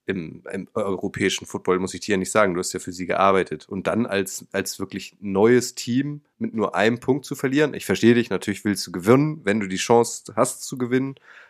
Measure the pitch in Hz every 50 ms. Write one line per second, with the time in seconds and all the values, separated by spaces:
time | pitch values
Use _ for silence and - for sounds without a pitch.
0 | _ - 98 92 80 78 - 87 _ - 92 98 90 - _ 113 104 98 95 -
1 | - 95 - - 101 95 - - 107 - - 98 - - 92 92 95 90 - 87
2 | - - 101 92 92 - - 107 107 95 87 87 92 - - 92 - 95 87 87
3 | 92 85 87 85 95 98 95 95 87 - 78 78 - _ 101 95 90 85 85 110
4 | 120 - 98 98 92 - - - - - - 98 92 - - - 98 - - 95
5 | - - _ _ 101 101 95 95 107 117 123 123 120 - - - - 123 117 131
6 | 139 147 147 147 _ _ _ _ 113 - - 110 101 90 - 87 101 113 123 120
7 | - - 131 147 - - 143 - - 131 135 147 156 139 - 101 - - 98 -
8 | - 117 120 120 110 - 98 90 - - 98 - - 107 98 95 - 92 87 92
9 | 85 107 123 135 151 156 151 - - 98 104 113 101 92 92 92 - - 120 117
10 | 117 - - - _ - - 135 139 - - - - - 147 127 123 117 123 131
11 | 135 135 135 _ _ - - - - _